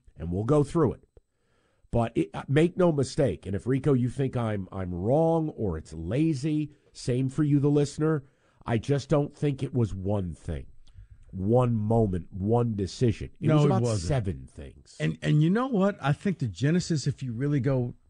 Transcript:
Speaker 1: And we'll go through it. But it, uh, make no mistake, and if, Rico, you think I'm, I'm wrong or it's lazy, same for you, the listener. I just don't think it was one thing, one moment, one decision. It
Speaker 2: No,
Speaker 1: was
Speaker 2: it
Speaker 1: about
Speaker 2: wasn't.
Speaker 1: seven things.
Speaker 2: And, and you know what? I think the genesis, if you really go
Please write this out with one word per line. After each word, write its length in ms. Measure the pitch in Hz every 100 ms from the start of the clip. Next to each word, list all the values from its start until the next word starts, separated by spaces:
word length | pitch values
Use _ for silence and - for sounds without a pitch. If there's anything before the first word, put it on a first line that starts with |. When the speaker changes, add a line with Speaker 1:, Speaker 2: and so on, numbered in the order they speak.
| _ -
Speaker 1:
And 140 | 85
we'll 120 | 90
go 200 | 110 147
through 300 | 143 170 135
it. 100 | - _ - _ _ _ _ _ _ -
But 220 | 117 117 -
it, 140 | -
uh, 100 | 135 -
make 300 | 135 175 -
no 140 | 180
mistake, 540 | 147 131 - 131 78 -
and 100 | 98
if, 120 | -
Rico, 260 | 135 151
you 140 | 131 123
think 280 | 117 135 131
I'm, 300 | 113 107 92
I'm 220 | 95 90
wrong 560 | 87 98 143 165 165 156
or 280 | - 107 78
it's 140 | -
lazy, 800 | 80 82 120 160 143 156 151 147 - _
same 340 | - - 123 131
for 160 | 135
you, 160 | 151 143
the 100 | 143
listener. 540 | 147 139 - 151 156 - _ _ _ -
I 120 | 117
just 320 | - 143 -
don't 260 | 151 143 -
think 260 | 151 135
it 120 | 135
was 200 | 120 110
one 400 | 95 92 104 90
thing, 340 | 78 - 73 - - - - - - -
one 440 | 92 98 120 123 113
moment, 520 | 107 113 107 90 80
one 440 | - 98 117 120 104
decision. 520 | 92 - 123 - - -
It 60 | 151
Speaker 2:
No, 60 | 151
Speaker 1:
was 80 | 147
Speaker 2:
it 20 |
Speaker 1:
about 140 | 120
Speaker 2:
wasn't. 260 | 117 107 85
Speaker 1:
seven 400 | 139 98 69 64 -
things. 400 | 127 - - -
Speaker 2:
And, 160 | 156 156
and 220 | 151 151
you 60 | 156
know 180 | 208 262
what? 300 | 226 196 196
I 120 | 135
think 260 | 143 208 175
the 80 | 123
genesis, 600 | 90 135 175 - 160 143
if 140 | 127
you 120 | 131
really 260 | 113 143 147
go 340 | 120 131 123 - _